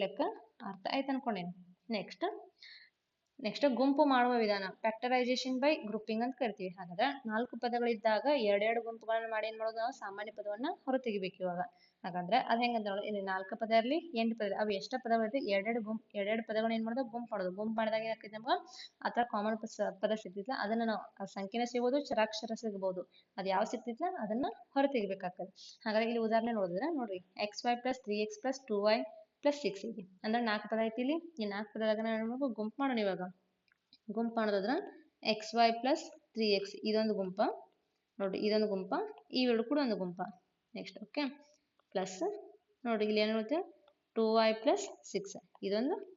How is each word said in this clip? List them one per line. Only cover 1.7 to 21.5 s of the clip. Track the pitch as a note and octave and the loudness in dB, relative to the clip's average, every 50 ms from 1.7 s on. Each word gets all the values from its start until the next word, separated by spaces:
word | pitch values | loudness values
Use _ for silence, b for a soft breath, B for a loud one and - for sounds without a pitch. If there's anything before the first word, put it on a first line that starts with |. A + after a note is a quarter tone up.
| - _ _ - A3+ | -20 _ _ -4 -4
ನೆಕ್ಸ್ಟ್, | - - - - - E4 F#4+ G#4+ G#4+ - - B B B B B B B B B _ _ _ _ _ _ _ _ - - | -4 -4 -6 -6 -4 -4 -4 -4 -6 -10 -18 B B B B B B B B B _ _ _ _ _ _ _ _ -6 -6
ನೆಕ್ಸ್ಟ್ | G#3 - - C#4 C#4+ A#3+ A3 | -6 0 2 2 2 4 4
ಗುಂಪು | C4 C#4 C4+ C#4+ D4+ C#4+ C4+ | 4 4 6 6 6 6 6
ಮಾಡುವ | B3 B3 B3 B3 A#3 A3+ | 6 6 4 4 4 4
ವಿಧಾನ, | G#3+ G3+ G3 F#3+ F#3 - - - | 4 2 0 -2 -4 -4 -2 -2
factorization | A3 A3 - - B3 B3+ B3+ B3 A#3 B3+ B3 - C4 B3+ B3+ C4 | -2 0 0 0 2 2 2 2 2 0 0 -2 -2 0 2 2
by | D4 D#4 D4+ - G#3 | 2 2 2 0 -4
grouping | G#3 G#3+ G#3+ - A3 A3 A#3+ | -6 -4 -4 -4 -2 -2 -2
ಅಂತ | B3+ C4 - | -2 -2 -2
ಕರಿತೀವಿ. | C4+ A3 G3+ - F#3+ F#3 F3+ | -2 -2 -2 -4 -6 -8 -8
ಹಾಗಾದ್ರೆ | F#3+ F#3 E3+ F3+ F3 A#3 C#4 C#4 C#4 - A3+ | -10 -12 -8 -2 0 0 0 0 -2 -4 -4
ನಾಲ್ಕು | G#3+ A3 B3 - - A#3 | -2 -2 -2 -4 -4 -4
ಪದಗಳಿದ್ದಾಗ | - A#3+ A#3 A#3+ A#3+ A#3+ A#3 G#3 - A3 G#3+ G#3 A3+ C4+ D4 C#4 A3 | -2 -2 0 0 2 0 0 2 2 2 2 4 4 4 4 4 4
ಎರಡೆರಡು | G3+ G3+ G3+ G#3 A3 A#3 A#3 A#3 | 4 4 4 4 2 2 0 -2
ಗುಂಪುಗಳನ್ನ | A3+ A3+ A3+ G#3+ G#3+ A3+ A3+ A3+ A3+ A3 | -4 -6 -6 -4 -2 -2 -2 -2 -2 -2
ಮಾಡಿ | G#3+ G#3+ A3 | -2 -2 -4
ಏನ್ | A3 A3 | -4 -4
ಮಾಡೋದು? | A3 A3+ A3 A3+ A3+ | -4 -4 -2 -2 -4
ನಾವು | B3 C4+ - | -4 -4 -6
ಸಾಮಾನ್ಯ | A3+ G3+ G3 G3+ G#3 A3 G#3+ - | -10 -10 -8 -8 -8 -10 -10 -8
ಪದವನ್ನ | G3+ G#3 G#3 G#3+ B3+ D#4+ F#4+ - _ | -6 -6 -6 -4 -4 -4 -4 -4 _
ಹೊರತೆಗಿಬೇಕು | C#4 B3+ C4 C4 A#3+ G#3 G3+ F#3 F3+ - - F#3 | -2 -2 0 0 -2 -2 -2 -2 -4 -4 -4 -4
ಇವಾಗ. | F3+ F3 F3 F3+ b b b b b b _ - | -2 -2 -2 -4 b b b b b b _ -8
ಹಾಗಾದ್ರೆ | F#3+ F3 F3+ F3 F3 G#3+ B3+ - - | -6 -4 -4 0 2 2 2 4 2
ಅದ್ | A#3 A#3 B3 | 2 2 2
ಹೆಂಗಂತ | A#3+ A#3 A3+ G#3 G#3 | 2 2 0 0 -2
ನೋಡು, | G3 G3+ G3 | -2 -2 -2
ಇಲ್ಲಿ | G#3+ G#3+ G3+ G3 G3 | -2 -4 -2 -2 -2
ನಾಲ್ಕು | F#3+ F#3+ F#3+ G3 A#3 - | -2 -2 -4 -6 -6 -6
ಪದ | A3+ G#3+ A3+ A3+ | 0 4 4 4
ಇರ್ಲಿ, | A3+ B3 C#4+ E4+ E4+ - - A3+ | 6 4 2 0 0 -2 -2 0
ಎಂಟು | A3+ A#3 A3+ - | 0 0 0 0
ಪದ | G#3+ | -2
ಇರ್ಲಿ, | G3 G3 - G#3+ | -2 0 0 0
ಅವು | G#3+ G3+ G3 | 0 0 -2
ಎಷ್ಟ | G3 - B3+ B3+ - | -2 -4 -6 -4 0
ಪದ | A#3 A3+ A3+ | 2 2 2
ಬರುತ್ತೆ, | A3+ A3 B3 C#4 - G3+ G3 | 2 2 0 -2 0 2 2
ಎರಡೆರಡು | G3 G3 A3 A#3 B3 G#3 | 2 2 0 0 -2 -2
ಗುಂಪು, | G#3+ A3 A3 - _ - | -4 -6 -6 -8 _ -6
ಎರಡೆರಡು | G#3 G3 G3+ A3 A3+ A3+ - | -4 -2 0 0 -2 -2 -2
ಪದಗಳನ್ನ | A3 A3 A3 A3+ A3+ | 0 0 2 2 2
ಏನ್ | A3+ A3 | 0 0
ಮಾಡೋದು? | A3+ A#3 C4 C4 A#3 A3+ | -2 -2 -2 -4 -4 -6
ಗುಂಪು | A#3+ A#3+ A#3 A3+ | -8 -6 -6 -4
ಮಾಡೋದು. | G3 F#3 F3+ F3+ G3 | -2 -2 -2 -2 -2
ಗುಂಪು | G#3+ A3 A3 A3+ | -2 -2 0 0
ಮಾಡಿದಾಗ | A3 A3 A3 A3 A3 A3+ | 0 0 0 0 -2 -2
ಏನಾಗ್ತೈತೆ | A3 A3 - G#3 G#3+ | -6 -6 -8 -12 -12
ನಮ್ಗೆ? | G#3+ - C4 E4+ F#4 E4+ B B B B B B - - | -6 -2 0 0 0 -2 B B B B B B -6 -6
ಆ | G#3 - | -2 0
ತರ | A#3 A#3+ A#3+ - | 0 0 2 0
ಕಾಮನ್ | G#3 G3+ A3 A3+ A3 A#3 A3 - - G#3 F#3+ F#3+ - - | 0 0 0 -2 -2 -4 -6 -4 -2 -2 -2 -2 -2 0
ಪದ | G3+ G#3+ G#3+ - | 0 0 -2 -4
ಸಿಗ್ತೈತಲ್ಲ, | G3 F3+ G3+ G3 C4 C4 - G#3 | -6 -8 -8 -6 -4 -4 -2 -2
ಅದನ್ನ | G3+ A3+ A3+ A#3 A3+ | 0 0 0 0 0
ನಾವು | G#3+ F#3+ - - - - | 0 -2 -4 -8 -12 -12
ಆ | G3 F#3+ - | -12 -10 -8
ಸಂಖ್ಯೆನ | G3 G3 G3 | -8 -6 -4